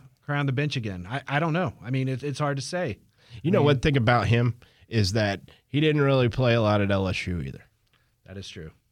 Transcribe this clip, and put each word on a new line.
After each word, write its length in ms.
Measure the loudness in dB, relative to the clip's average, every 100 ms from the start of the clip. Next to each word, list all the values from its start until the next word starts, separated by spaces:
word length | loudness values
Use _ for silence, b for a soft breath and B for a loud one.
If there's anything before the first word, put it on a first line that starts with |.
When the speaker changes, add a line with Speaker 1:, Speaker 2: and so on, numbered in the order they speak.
| -8 _
Speaker 1:
cry 160 | -6 -4
on 80 | -2
the 60 |
bench 240 | -2 -2 -4
again? 280 | -6 -8 -8
I, 120 | -10 -4
I 140 | -2
don't 120 | 0
know. 200 | -2 -4 -6
I 80 | -6
mean, 160 | -4 -2
it, 140 | -4
it's 160 | -6 -4
hard 200 | -4 -4
to 40 |
say. 360 | -6 -6 -6 -8 _ B B B
Speaker 2:
You 80 | 0
Speaker 1:
I 20 |
Speaker 2:
know, 60 | 4
Speaker 1:
mean, 60 | 4
Speaker 2:
one 120 | 4
thing 160 | 2 2
about 320 | 4 4 4
him 280 | 2 2 -2 b b b
is 240 | 0 0
that 280 | 2 0 -2 -8 B B
he 120 | 0
didn't 220 | 2 4
really 260 | 4 4 2
play 260 | 2 2
a 60 | 4
lot 180 | 4 2
at 100 | 2
L 180 | 0 0
S 180 | -2 -4
U 140 | -6
either. 240 | -8 -12 -20 _ _ _ _ _
Speaker 1:
That 120 | -20 -16
is 120 | -16
true. 220 | -16 -16 -20 _